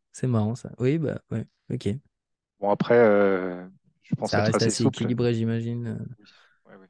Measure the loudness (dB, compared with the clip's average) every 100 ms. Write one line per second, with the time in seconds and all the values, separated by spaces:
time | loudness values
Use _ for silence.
0 | _ -6 0 2 0 -4 -10 -2 0 0
1 | -2 -6 -6 -8 -8 _ -10 -6 -4 -6
2 | -8 _ _ _ _ _ -2 0 4 6
3 | 6 6 4 2 -2 -8 -12 -20 _ _
4 | -8 -6 -2 0 2 2 0 0 0 0
5 | -2 0 0 0 -2 -4 -4 -8 -8 -10
6 | -12 -16 -20 _ _ _ _ -20